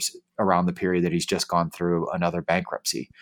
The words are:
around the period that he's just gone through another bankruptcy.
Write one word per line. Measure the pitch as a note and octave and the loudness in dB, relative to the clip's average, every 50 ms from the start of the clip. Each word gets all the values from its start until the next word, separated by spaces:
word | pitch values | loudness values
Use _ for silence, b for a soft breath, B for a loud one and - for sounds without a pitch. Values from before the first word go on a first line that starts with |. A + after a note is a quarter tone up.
| - - - - - _ _ - | -4 -6 -8 -10 -18 _ _ 0
around | G#2+ G2 F2+ F2 F2+ | 2 4 4 4 4
the | F2 | 2
period | F2 - G2 F#2 F2+ F2+ F2 | 0 0 0 2 2 2 2
that | F2 | 2
he's | E2 E2+ E2 | 2 0 0
just | - F#2+ E2+ - - | 0 0 -2 0 0
gone | F2 E2+ E2+ D#2+ | 0 0 0 0
through | - - F2 F2 F2 E2+ D#2+ - | -2 -2 0 0 2 0 0 -2
another | F2 F2+ F2 E2+ E2 F2 | -2 0 0 0 0 -2
bankruptcy. | D#2 - E2+ F#2 F2 - - - - - - A#1 - - B B | 0 0 0 0 0 -2 -6 -6 -4 -4 -6 -6 -8 -10 B B